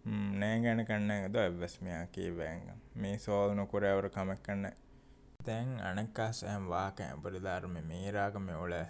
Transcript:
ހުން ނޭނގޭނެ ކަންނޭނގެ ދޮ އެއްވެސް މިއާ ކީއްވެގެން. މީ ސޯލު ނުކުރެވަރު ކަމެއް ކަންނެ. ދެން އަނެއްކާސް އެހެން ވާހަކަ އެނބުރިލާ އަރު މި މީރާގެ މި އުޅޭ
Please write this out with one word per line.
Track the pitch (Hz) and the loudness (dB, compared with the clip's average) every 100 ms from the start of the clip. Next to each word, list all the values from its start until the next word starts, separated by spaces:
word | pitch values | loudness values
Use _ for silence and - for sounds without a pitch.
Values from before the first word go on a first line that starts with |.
ހުން | - 104 101 98 | 0 0 0 2
ނޭނގޭނެ | 104 113 117 113 | 4 4 4 4
ކަންނޭނގެ | 110 107 104 104 95 | 2 2 2 2 2
ދޮ | 113 | 4
އެއްވެސް | 98 87 87 - | 4 2 -2 -4
މިއާ | 92 85 | -4 -4
ކީއްވެގެން. | 87 - 90 85 78 85 87 95 - 117 | -4 -4 -2 -2 -2 -4 -8 -14 -12 -6
މީ | 101 101 | -2 -2
ސޯލު | - 101 101 | 2 4 4
ނުކުރެވަރު | 101 98 104 101 98 98 | 4 0 2 4 4 2
ކަމެއް | 98 95 95 | -2 -2 -2
ކަންނެ. | - 101 98 - - - - - - - | -2 -2 -2 -6 -18 -20 -20 -20 -20 -10
ދެން | - 110 120 127 | -4 -2 -2 -2
އަނެއްކާސް | 95 92 107 110 110 110 | -2 -2 -2 0 0 0
އެހެން | - 104 92 | 0 -2 0
ވާހަކަ | 87 95 95 | 0 0 -2
އެނބުރިލާ | 98 69 76 92 95 | -6 -4 -6 -4 -2
އަރު | 90 90 | -2 -2
މި | 87 | -6
މީރާގެ | 80 85 98 101 101 101 | -6 -4 -2 0 0 0
މި | 95 | -4
އުޅޭ | 80 90 87 82 | -4 -2 -2 -4